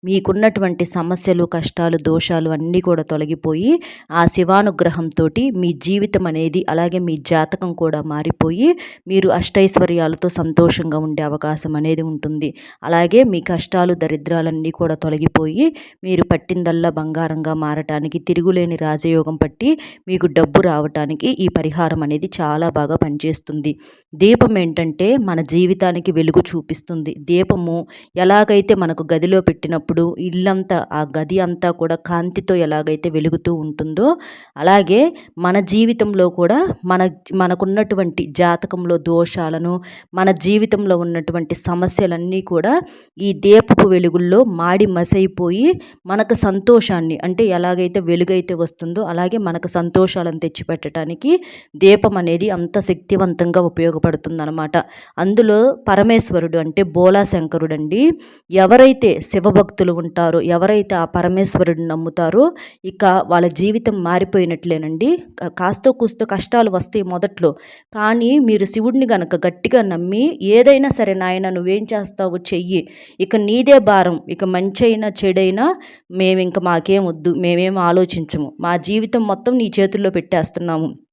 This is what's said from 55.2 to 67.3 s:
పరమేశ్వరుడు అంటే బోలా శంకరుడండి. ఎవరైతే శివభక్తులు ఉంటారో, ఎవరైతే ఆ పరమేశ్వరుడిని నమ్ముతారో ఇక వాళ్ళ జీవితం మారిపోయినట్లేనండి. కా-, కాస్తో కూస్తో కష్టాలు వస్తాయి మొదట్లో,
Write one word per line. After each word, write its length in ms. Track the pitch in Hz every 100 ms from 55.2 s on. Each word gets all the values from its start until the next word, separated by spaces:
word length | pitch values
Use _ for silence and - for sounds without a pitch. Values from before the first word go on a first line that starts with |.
| 180 208 226 208 247 269 -
పరమేశ్వరుడు 720 | 196 208 226 220 180 165 165
అంటే 240 | 160 156
బోలా 400 | 185 160 180 196
శంకరుడండి. 800 | 196 185 160 165 160 156 151 196 302 330 - - _
ఎవరైతే 680 | 185 190 247 262 262 233 160
శివభక్తులు 720 | - 196 190 196 196 - 185
ఉంటారో, 480 | 170 170 175 170 165
ఎవరైతే 540 | 170 170 190 214 196
ఆ 100 | 185
పరమేశ్వరుడిని 840 | 165 180 180 185 196 - 175 165 165
నమ్ముతారో 520 | 160 165 160 165 190 311 339 - _
ఇక 200 | 185 185
వాళ్ళ 420 | 202 185 - 175 175
జీవితం 580 | 151 196 214 233 202 175
మారిపోయినట్లేనండి. 1040 | 180 190 196 170 165 175 160 156 160 240 349 - -
కా-, 120 | 175 -
కాస్తో 340 | 185 196 262
కూస్తో 340 | 254 226 - 220
కష్టాలు 440 | 196 - 240 220
వస్తాయి 320 | 185 - 214
మొదట్లో, 480 | 180 180 196